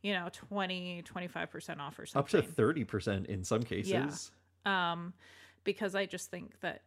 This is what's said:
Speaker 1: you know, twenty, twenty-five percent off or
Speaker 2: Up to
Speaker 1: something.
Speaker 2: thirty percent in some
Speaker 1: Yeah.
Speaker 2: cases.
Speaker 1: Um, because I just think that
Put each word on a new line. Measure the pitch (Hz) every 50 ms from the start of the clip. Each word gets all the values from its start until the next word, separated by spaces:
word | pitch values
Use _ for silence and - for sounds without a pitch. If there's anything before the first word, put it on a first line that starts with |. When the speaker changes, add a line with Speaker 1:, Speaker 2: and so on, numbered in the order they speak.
Speaker 1:
you | - 202
know, | 202 180 175 175
twenty, | - - - - 202 202 190 185 185 180 180 180 175 175
twenty-five | 180 - - 180 180 180 - 170 170 -
percent | - 170 - - 165 151
off | 143 143 - -
or | - - -
Speaker 2:
Up | 139 143 -
to | -
Speaker 1:
something. | 185 - -
Speaker 2:
thirty | - - 110 107 165 160 113
percent | - - 104 - - 101 95 92
in | - 101 95
some | 92 - 117 113
Speaker 1:
Yeah. | 123 -
Speaker 2:
cases. | - 101 - 185 190 160 139 147 151 - - - - _ _ _ _ _ _
Speaker 1:
Um, | 202 196 185 180 170 170 170 170 180 180 - - - - - - - - _ _
because | - 196 - 220 196 180
I | 196 196
just | 185 - 185 - -
think | - 180 - - - -
that | - 175 143 - _